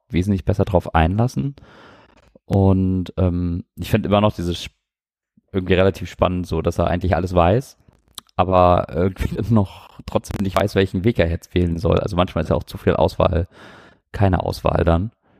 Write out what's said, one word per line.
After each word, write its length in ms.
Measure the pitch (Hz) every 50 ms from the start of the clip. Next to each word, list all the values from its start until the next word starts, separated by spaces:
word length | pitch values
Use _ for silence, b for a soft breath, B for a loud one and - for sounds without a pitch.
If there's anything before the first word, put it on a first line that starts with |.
| _ _
wesentlich 360 | - 87 90 101 101 92 -
besser 180 | - 104 - 98
drauf 320 | - - 87 - - -
einlassen. 600 | 82 80 82 95 107 117 127 - 135 135 139 139 B B B B B B B B B B B B B B B _ _ _
Und, 680 | - - 98 98 95 95 95 95 92 95 92 90 - -
ähm, 480 | - 95 90 87 87 90 87 87 95 - _ _
ich 140 | - 95 -
find 140 | - 110 92
immer 160 | 87 101 101
noch 120 | 104 107 -
dieses 240 | - 87 87 87 - -
Sp-, 160 | - - _ _ _ _ _ _ _ _ _ _ _ _ _ _ _
irgendwie 220 | - 98 92 90 92
relativ 360 | 87 95 98 92 - 95 87
spannend, 380 | - - 92 87 90 90 87
so 140 | - - 80
dass 160 | 80 87 - -
er 80 | 87
eigentlich 280 | 87 85 87 87 90 90
alles 180 | 80 92 90 90
weiß, 440 | 87 85 85 101 127 143 - - _ _ _ _ _ _ _ _ - - _ _
aber 520 | - 90 90 92 90 90 90 87 - - -
irgendwie 480 | - 82 90 98 92 - - - - -
<laughs> 120 | 104 98 117
noch 480 | 110 98 - - - - - - - -
trotzdem 380 | - - 110 - - - 101 101
nicht 160 | 95 - 92
weiß, 160 | 95 104 -
welchen 280 | 95 98 95 - 95 87
Weg 160 | 117 117 -
er 100 | 87 85
jetzt 240 | 85 82 - - -
wählen 220 | 90 90 85 82
soll. 220 | 85 82 85 87 82
Also 160 | - - 85
manchmal 280 | 87 92 - - 85 80
ist 60 | -
ja 60 | -
auch 80 | - -
zu 140 | - -
viel 180 | - - 95 -
Auswahl, 520 | - - 85 - - 87 87 85 82 85 B B B B B B B B B B B B _
keine 320 | - - 101 98 90 - -
Auswahl 400 | - - - - - - - 85
dann. 280 | 85 82 85 95 117 - _ _ _ _